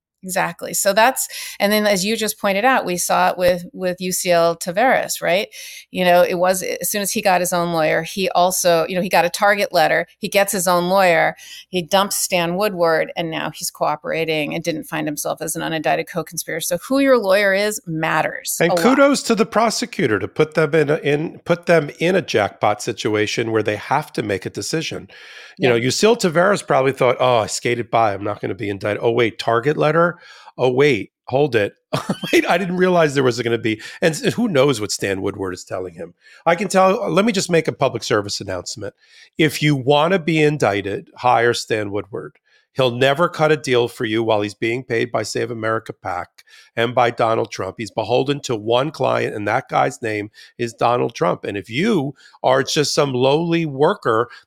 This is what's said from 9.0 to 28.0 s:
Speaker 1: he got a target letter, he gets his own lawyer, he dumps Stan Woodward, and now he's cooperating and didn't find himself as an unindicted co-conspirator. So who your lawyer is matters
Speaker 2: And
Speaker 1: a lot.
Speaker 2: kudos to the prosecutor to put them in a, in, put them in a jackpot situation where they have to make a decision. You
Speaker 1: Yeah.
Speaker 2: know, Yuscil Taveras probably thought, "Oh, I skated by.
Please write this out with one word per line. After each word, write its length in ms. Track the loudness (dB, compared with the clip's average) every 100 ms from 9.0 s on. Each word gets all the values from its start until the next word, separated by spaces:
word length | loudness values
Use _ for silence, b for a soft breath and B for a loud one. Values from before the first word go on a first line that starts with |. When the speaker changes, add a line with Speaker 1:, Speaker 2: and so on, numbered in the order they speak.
Speaker 1:
he 60 | 0
got 160 | 2 0
a 40 |
target 420 | 2 2 2 0
letter, 360 | 2 2 2 -2 _
he 100 | -2
gets 240 | 0 0
his 160 | 0 0
own 220 | 2 2
lawyer, 460 | 4 4 4 2 B B B -8
he 140 | -6
dumps 320 | 0 0 0 -2
Stan 400 | -2 -2 0 -2
Woodward, 560 | -2 0 2 2 -2 -6
and 140 | -6
now 220 | -6 -8
he's 180 | -8 -10
cooperating 840 | -4 -4 -4 -4 -4 -2 -2 -4 -4
and 80 |
didn't 220 | -6 -6 -8
find 220 | -6 -6
himself 360 | -6 -6 -6
as 120 | -8 -6
an 60 |
unindicted 460 | -6 -4 -2 -2 -4
co-conspirator. 540 | -8 -8 -10 -8 -8
So 180 | -6 -6
who 180 | -2 2
your 220 | 4 4
lawyer 340 | 4 2 4
is 260 | 2 0 -4 -6
matters 720 | -4 -2 0 -2 -6 -8 0
Speaker 2:
And 120 | 2
Speaker 1:
a 40 | 4
lot. 60 |
Speaker 2:
kudos 400 | 4 4 4 2
to 120 | 0 0
the 100 | 0
prosecutor 720 | 2 0 0 -6 -2 0 0
to 100 | 0
put 280 | -2 0 0
them 180 | 2
in 160 | 2 2
a, 80 | 0
in, 420 | 0 -2 -2 -6 -4
put 220 | -2 4
them 240 | 2 2 -2
in 160 | 0 0
a 60 |
jackpot 580 | 0 0 0 0 0 0
situation 680 | -4 -4 -2 0 0 -2 0
where 100 | 0
they 140 | 0 -4
have 360 | -2 -2 -2
to 100 | -6
make 240 | -4 -4 -6
a 20 |
decision. 580 | -10 -6 -6 -6 -10 -14 B B B B -2
You 120 | 2
Speaker 1:
Yeah. 60 | 2
Speaker 2:
know, 40 |
Yuscil 380 | 0 2 2 4
Taveras 480 | 2 2 2 2 2
probably 260 | 2 2
thought, 240 | 2 2 4
"Oh, 160 | 2 2
I 100 | 0
skated 420 | -2 -2 -4 0
by. 240 | 0